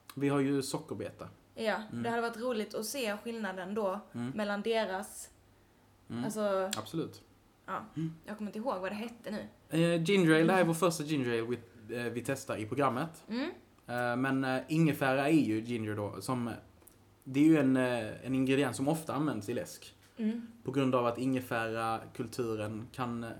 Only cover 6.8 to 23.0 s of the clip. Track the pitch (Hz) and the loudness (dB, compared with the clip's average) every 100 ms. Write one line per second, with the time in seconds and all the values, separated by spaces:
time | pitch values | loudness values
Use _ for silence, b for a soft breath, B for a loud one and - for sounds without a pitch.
6.8 | - 165 117 - - _ _ _ - 190 | -6 -6 -6 -8 -20 _ _ _ -10 -10
7.8 | 107 147 160 160 - 214 208 214 262 185 | -8 -6 -6 -6 -12 -10 -8 -6 -4 -4
8.8 | 185 208 233 - 247 214 202 - - 160 | -4 -6 -8 -10 -8 -8 -10 -16 -2 2
9.8 | 170 170 165 202 160 156 165 190 165 165 | 4 4 4 6 8 8 8 6 4 4
10.8 | 180 165 147 151 120 117 117 117 - - | 2 2 -2 0 2 0 0 -4 -8 -18
11.8 | 107 120 120 117 131 131 - 104 107 127 | -8 -4 -2 -4 -4 -4 -4 -4 -4 0
12.8 | 135 117 160 - - 233 320 381 - _ | 2 2 -4 -8 -8 -4 -4 -6 -18 _
13.8 | - 123 120 123 135 135 131 131 - 156 | -4 -2 0 0 0 0 0 -2 0 4
14.8 | 160 - 135 131 139 160 110 110 120 120 | 4 4 2 4 4 4 4 0 0 -2
15.8 | 107 104 98 95 101 123 117 - - - | -2 -2 -4 -6 -4 -2 -2 -6 -14 -20
16.8 | - - _ _ 135 135 156 156 131 131 | -20 -20 _ _ -2 4 8 8 6 4
17.8 | 127 120 110 - 123 131 131 135 131 - | 2 0 -4 -6 -2 0 2 2 2 0
18.8 | 135 160 - 127 151 110 101 113 - - | 0 0 0 0 0 -2 -4 -4 -6 -12
19.8 | - - - - 214 233 - - - 135 | -20 -20 -16 -4 -2 -2 -8 -10 -4 2
20.8 | 131 127 120 117 131 131 123 117 113 113 | 4 4 2 2 0 0 0 -2 -2 -2
21.8 | 113 113 110 - 117 - 117 107 107 107 | -2 -2 -6 -10 -8 -4 -2 -2 -4 -6
22.8 | 123 - | -8 -6